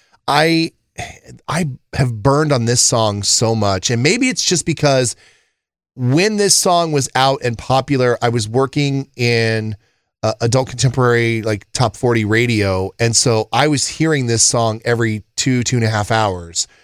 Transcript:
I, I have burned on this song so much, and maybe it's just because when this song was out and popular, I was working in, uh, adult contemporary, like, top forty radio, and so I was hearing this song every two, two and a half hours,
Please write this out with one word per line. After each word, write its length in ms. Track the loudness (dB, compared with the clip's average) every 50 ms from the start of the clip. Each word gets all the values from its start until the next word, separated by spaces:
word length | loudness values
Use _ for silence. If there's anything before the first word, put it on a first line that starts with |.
| _ _ _ _ -4
I, 440 | -2 0 2 2 2 2 0 0 -2 _ _ _ _ _ -16 -16 -16 -18 -20 -20 -20 -20 -16 _
I 220 | -6 -4 -2 -2 -4 -6 -10 _ _ -2
have 300 | -2 0 0 0 0 0
burned 280 | 2 2 2 2 2
on 140 | 0 0 0
this 160 | 0 0 2
song 400 | 0 2 2 2 2 0 0 -2
so 320 | -2 0 0 0 2 0 0
much, 380 | 0 0 0 0 -2 -2 -2
and 100 | 0 2
maybe 260 | 2 2 2 2 0
it's 160 | -2 -2 -2 -2
just 220 | -2 -2 -2 -2
because 500 | -2 -2 0 0 2 2 2 0 -2 -4 _ -16 _ _ _ _ _ _ _ _ _ _ _ _ _ -8
when 420 | -4 0 2 2 2 2 2 0
this 200 | 0 2 2 2
song 340 | 2 2 2 2 2 2 0
was 160 | 0 -2 -2 0 0
out 280 | 2 2 2 2 0 -2
and 120 | -4 -4
popular, 640 | -4 -2 0 0 0 2 0 0 2 2 2 0 0
I 100 | 0 -2
was 200 | 0 -2 -2 -2
working 640 | 0 0 0 0 0 -2 -2 0 -2 -4 -6 -8 _
in, 600 | -2 0 0 2 2 0 0 -2 -2 -4 -6 -8 -10 _ _ _ _ _ _ _ -6 -4
uh, 100 | -4 -2 -2
adult 280 | -2 0 0 0 0 -2
contemporary, 760 | -4 -2 -2 0 2 2 2 2 2 2 2 0 -2 -2 -2
like, 280 | -4 -4 -4 -6 _
top 240 | -4 -2 -2 -2 -2
forty 300 | -2 0 0 2 2 2
radio, 640 | 2 2 2 2 2 2 0 0 0 0 -2 -4 -6 -4
and 180 | -2 -2 0 0
so 320 | 2 2 2 0 0 -2 -2 0
I 140 | 0 2
was 200 | 2 0 0 -2
hearing 380 | -4 -4 -2 0 0 0 0 0
this 160 | 0 0 0
song 400 | 0 0 0 0 0 0 -2 -2 -2
every 380 | -2 0 0 0 -2 -2 -6 -10 _ -8
two, 260 | -4 -2 0 0 0
two 140 | 0 0 0
and 100 | 0 0
a 40 | 0
half 200 | 0 -2 -2 0
hours, 580 | 0 0 0 0 -2 -6 -10 -10 -8 -8 -8 -8 _ _